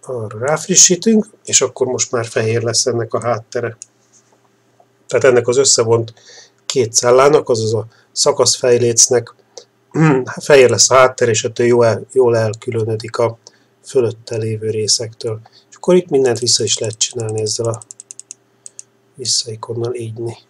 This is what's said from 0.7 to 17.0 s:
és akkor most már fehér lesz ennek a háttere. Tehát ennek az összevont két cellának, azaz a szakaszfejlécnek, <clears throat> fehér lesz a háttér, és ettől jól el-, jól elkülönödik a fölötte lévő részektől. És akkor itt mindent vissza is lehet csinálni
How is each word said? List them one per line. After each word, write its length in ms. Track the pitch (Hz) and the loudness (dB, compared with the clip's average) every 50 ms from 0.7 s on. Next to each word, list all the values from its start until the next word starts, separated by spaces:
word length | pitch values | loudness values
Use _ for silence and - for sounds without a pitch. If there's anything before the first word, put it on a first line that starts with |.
| 185 - - - 185 170 - 226 226 214 208 - _ _ _ | 2 2 4 4 2 2 2 2 2 2 2 -2 _ _ _
és 180 | - 104 - | -4 -2 0
akkor 260 | 139 123 - - 131 123 | 0 0 -2 -2 -2 -2
most 240 | 127 117 - - | -2 -4 -4 -4
már 140 | - 123 113 | -4 -4 -4
fehér 360 | 113 - 127 113 110 113 117 | -2 -4 -2 -2 0 0 0
lesz 240 | 113 120 110 - - | -2 -2 -2 -2 -2
ennek 280 | 131 117 117 113 110 - | 0 -2 -2 -4 -4 -6
a 80 | 117 | -6
háttere. 560 | 117 120 117 110 113 _ - 120 117 113 110 _ - _ _ _ _ _ _ _ _ _ _ _ _ _ _ _ _ _ _ _ _ _ _ _ _ _ | -2 -2 -4 -4 -6 _ -8 -6 -6 -6 -8 _ -20 _ _ _ _ _ _ _ _ _ _ _ _ _ _ _ _ _ _ _ _ _ _ _ _ _
Tehát 160 | - 120 - | -4 2 4
ennek 240 | 139 120 123 117 120 | 4 4 4 2 2
az 100 | 120 131 | 0 2
összevont 560 | 139 127 - - 117 110 117 113 117 113 - _ _ - - - - _ _ _ _ | 2 2 2 2 2 2 2 0 0 -4 -10 _ _ -20 -20 -20 -20 _ _ _ _
két 280 | _ - 139 120 110 113 | _ -2 -2 -2 0 -2
cellának, 560 | - - 123 123 127 135 139 147 147 - - | -2 2 4 4 6 6 6 4 2 2 2
azaz 240 | 127 113 110 110 113 | -2 -2 0 -2 -2
a 120 | 110 104 113 _ _ _ _ | -4 -6 -8 _ _ _ _
szakaszfejlécnek, 1200 | _ - - 147 127 - 127 110 - - - 127 123 120 120 120 117 117 - - 127 120 113 - - _ _ _ _ - - _ _ _ _ _ | _ -2 0 0 2 2 0 0 0 0 2 2 2 2 2 0 2 2 2 2 2 0 -2 -4 -18 _ _ _ _ -20 -20 _ _ _ _ _
<clears throat> 320 | _ - 160 156 139 131 123 120 - - - | _ 2 4 4 4 2 0 -4 -10 -12 2
fehér 240 | - 156 135 127 120 | 4 6 8 8 6
lesz 200 | 113 104 - - | 4 2 2 4
a 60 | 123 | 6
háttér, 340 | 131 131 127 - - 127 117 | 6 4 4 4 0 0 0
és 140 | 110 107 - | 0 -2 -2
ettől 240 | 120 110 - 120 120 | -6 -2 0 2 2
jól 180 | 120 120 120 | 4 4 4
el-, 200 | 117 107 104 - _ | 2 2 0 -6 _
jól 260 | - 131 127 120 117 113 | 0 2 2 4 4 2
elkülönödik 800 | 110 110 101 107 - - 113 110 110 110 113 107 113 113 - - | 0 -2 -4 -6 -10 -8 -4 -4 -4 -4 -4 -6 -8 -10 -4 -2
a 200 | 120 113 113 _ _ - _ _ _ _ _ _ _ | -2 -2 -2 _ _ -20 _ _ _ _ _ _ _
fölötte 520 | - - 135 120 110 101 110 - - 117 113 | -4 -2 0 0 0 -2 -6 -12 -10 -6 -6
lévő 320 | 110 110 110 107 107 110 | -4 -4 -6 -6 -4 -4
részektől. 680 | 104 110 107 101 - - 120 107 110 _ - 120 110 110 113 - _ _ _ _ | -4 -4 -2 -2 -2 -2 -2 -8 -12 _ -8 -8 -8 -8 -12 -20 _ _ _ _
És 60 | - | -20
akkor 200 | - - - 175 | -10 -2 2 2
itt 140 | 185 180 - | 2 2 2
mindent 300 | 151 135 135 127 117 113 | 0 2 2 2 0 -2
vissza 240 | 120 117 - - 117 | -2 -2 -2 0 0
is 140 | 104 - - | -2 -4 -4
lehet 200 | 120 110 107 | -4 -6 -6
csinálni 440 | _ | _